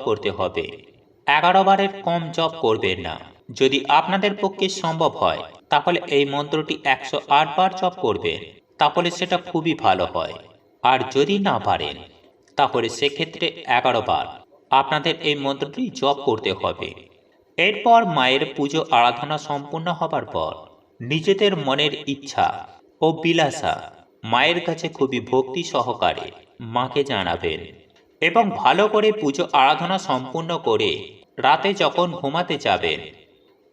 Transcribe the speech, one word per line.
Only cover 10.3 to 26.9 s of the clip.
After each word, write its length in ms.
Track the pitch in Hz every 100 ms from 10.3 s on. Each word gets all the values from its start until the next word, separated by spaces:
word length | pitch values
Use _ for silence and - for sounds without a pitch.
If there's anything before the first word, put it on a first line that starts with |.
| 82 - _ _ _
আর 160 | 117 131 127
যদি 260 | 135 151 202
না 180 | 196 123 101
পারেন, 300 | 85 76 73 - _ _ _ _ -
তাহলে 300 | 135 127 117
সেক্ষেত্রে 560 | 110 139 143 160 - 170 - 160 120
এগারো 240 | 131 117
বার 240 | 107 78 69 71 - _ _
আপনাদের 440 | 135 139 151 160 -
এই 140 | 165 147
মন্ত্রটি 380 | 139 139 139 - 247 -
জপ 160 | 135 139
করতে 260 | 139 107 -
হবে। 380 | 92 95 90 90 - - _ _ _ _ -
এরপর 420 | 180 214 - 233 214
মায়ের 300 | 151 127 135 147
পুজো 260 | 143 143 160 -
আরাধনা 460 | 123 120 120 120 151
সম্পূর্ণ 500 | 147 143 143 160 165
হবার 320 | 160 165 147 117
পর 180 | 85 78 80 78 - _ -
নিজেদের 520 | 120 156 160 196 202 185
মনের 360 | 139 139 151 147 147
ইচ্ছা 400 | 139 139 - 87 - - - _ _
ও 60 | 156
বিলাসা 600 | 156 165 165 147 - 87 78 78 82 _ _
মায়ের 360 | 110 117 147 175
কাছে 260 | 170 160 165
খুবই 300 | - 131 123
ভক্তি 420 | 107 131 131 135
সহকারে 600 | 170 143 120 117 87 80 85 - - - 117
মাকে 280 | 120 131